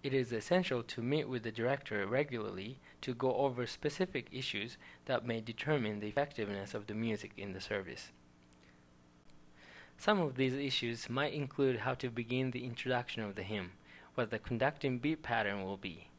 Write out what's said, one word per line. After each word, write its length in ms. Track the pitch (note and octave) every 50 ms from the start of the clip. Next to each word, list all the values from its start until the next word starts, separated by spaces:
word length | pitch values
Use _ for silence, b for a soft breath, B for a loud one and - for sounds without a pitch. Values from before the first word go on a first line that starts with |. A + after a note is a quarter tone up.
It 120 | - C#3+ C3
is 180 | C3+ B2+ A2+
essential 500 | A#2+ A2 - - F3 F#3 F3+ - C3+ A#2+ A2+
to 180 | - - -
meet 260 | A2+ B2 C#3+ D#3 C#3 G#2+
with 160 | B2+ A#2+ A2
the 80 | A#2+
director 540 | G#2+ A2+ A2+ B2 C#3 C#3 - - A2 G#2 G2 G2
regularly 720 | A#2 C3 D3 C#3+ B2+ A#2 G#2+ G#2 G2 F#2 G2 A2 C3 - B B B B
to 120 | - - B2
go 220 | A#2 C3+ C3 B2
over 320 | G2+ C3+ C#3 B2 B2 B2 A2+
specific 600 | - - - D3+ D3 - F#3 F3+ - D3 A2+ -
issues 460 | - B2+ C3 - - G3+ G3+ B2+ - - B B B B B -
that 180 | C3 A#2 A2
may 160 | A#2+ A2+ A2+
determine 580 | A2 A2+ A2+ - - D3 D3+ D3 A#2+ G#2+ G#2+ G#2
the 80 | G#2 G#2
effectiveness 680 | G#2 - D3 D3 - - A2 G2+ G2+ G2 G2 G2 -
of 140 | A2 G#2 G#2+
the 60 | G#2
music 400 | A2 A2+ A#2 A2 G#2 - G#2 -
in 160 | - G2 G2+
the 80 | F#2 F#2+
service. 540 | - - G2+ G2+ F#2+ E2+ C2 - - - - - - - - - - - - - B B B B B B - - - - - - - - - - - - B B B B B B B B B B
Some 240 | - - G#3+ G3
of 140 | E3+ D3 B2+
these 180 | B2 C3+ C3 B2+
issues 560 | C#3 C#3 C3+ B2+ - - A#2 A#2 A2+ - -
might 240 | A#2 C3 C#3+ D3 -
include 460 | D3+ C#3+ C3+ - - C#3 C3 B2 A2+
how 160 | G#2+ B2+ C3
to 140 | - - B2
begin 420 | A2+ A#2+ A#2 A2+ B2 B2+ C3 C3
the 120 | B2 B2 A#2+
introduction 580 | B2+ A#2 - - B2+ B2+ B2 B2 - - -
of 140 | A2 G#2 G2
the 80 | - F#2
hymn, 280 | F#2+ G#2+ G#2 F#2 F2+ F2+ - B B B B B B B
what 180 | - A#2+ G#2+
the 80 | - G#2+
conducting 600 | - - B2+ A2+ B2+ C#3 D3 - - C#3 B2+ B2
beat 220 | A#2+ D3 D#3+ D#3
pattern 440 | - - A#2+ A2+ G#2+ G2+ G2+ G2+ F#2+
will 120 | F#2+ G2 F#2+
be 300 | G2 G2 E2 - - - -